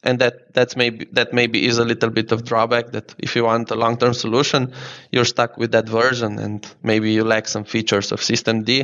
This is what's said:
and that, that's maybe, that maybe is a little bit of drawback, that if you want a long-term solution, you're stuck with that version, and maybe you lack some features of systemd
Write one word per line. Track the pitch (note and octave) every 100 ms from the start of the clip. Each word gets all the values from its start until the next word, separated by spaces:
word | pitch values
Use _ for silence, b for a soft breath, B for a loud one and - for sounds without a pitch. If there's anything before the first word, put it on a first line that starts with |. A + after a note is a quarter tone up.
and | - B2
that, | B2 - _
that's | - B2 B2+
maybe, | A#2+ A2 -
that | B2 A#2
maybe | B2 A#2 A2 A#2+
is | A#2
a |
little | A#2 A#2 A#2
bit | A2+ A2
of | A2+ A#2+
drawback, | A2+ A#2 A#2+ A#2
that | A2 - -
if | A#2 B2
you |
want | A#2 A2+ A2+
a | A2+
long-term | A#2 A#2+ B2
solution, | A#2+ A#2 A#2 C#3+ C#3+ B2 B B B B
you're | B2+ A#2
stuck | - A#2 -
with | A#2
that | A#2 A2
version, | A2+ B2+ A#2+ A2 G#2
and | G#2 G#2 - -
maybe | A2+ A2 A2
you | A2
lack | A2 A2 -
some | G#2+ G#2
features | A2+ A2 G2+ G2+
of | G#2+
systemd | - A#2 - A2+ A2 C3